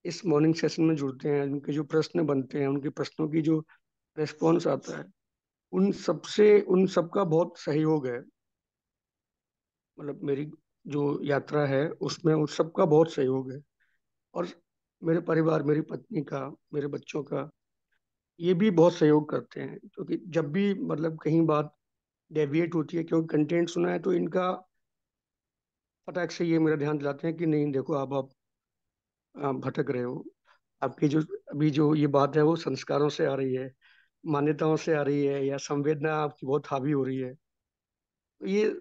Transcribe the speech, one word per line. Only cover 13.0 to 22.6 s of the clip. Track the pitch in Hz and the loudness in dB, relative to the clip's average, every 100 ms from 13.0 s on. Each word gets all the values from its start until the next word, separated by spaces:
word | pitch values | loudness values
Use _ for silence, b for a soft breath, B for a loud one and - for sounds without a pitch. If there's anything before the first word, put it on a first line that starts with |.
| 165 | 6
सहयोग | 147 131 131 131 | 2 0 0 -4
है। | 139 - _ _ _ _ _ _ | -12 -16 _ _ _ _ _ _
और | 175 175 - _ _ _ _ | -8 -8 -10 _ _ _ _
मेरे | 165 170 | 0 0
परिवार, | 170 165 160 160 | 2 2 2 2
मेरी | 143 151 | 2 0
पत्नी | 165 - - 170 | -2 -10 -6 -6
का, | 135 139 135 - _ | -4 -6 -8 -12 _
मेरे | 147 143 | -6 -6
बच्चों | 139 - 156 | -8 -8 -8
का, | 139 139 147 _ _ _ _ _ _ _ _ - | -6 -8 -8 _ _ _ _ _ _ _ _ -4
ये | 170 | 0
भी | 175 220 | 4 4
बहुत | 165 170 | 6 6
सहयोग | 165 151 151 151 | 6 6 6 2
करते | - - - | -6 -8 -12
हैं, | 135 160 | -12 -12
क्योंकि | 208 - 151 170 | -16 -12 -6 -6
जब | 175 165 147 | -4 -4 -2
भी | 180 202 | 0 0
मतलब | 196 165 151 160 160 | 0 -4 -4 -4 -4
कहीं | 156 165 | 0 2
बात | 165 151 151 - _ _ _ _ _ | 4 2 -2 -12 _ _ _ _ _
deviate | 151 143 156 | -4 0 0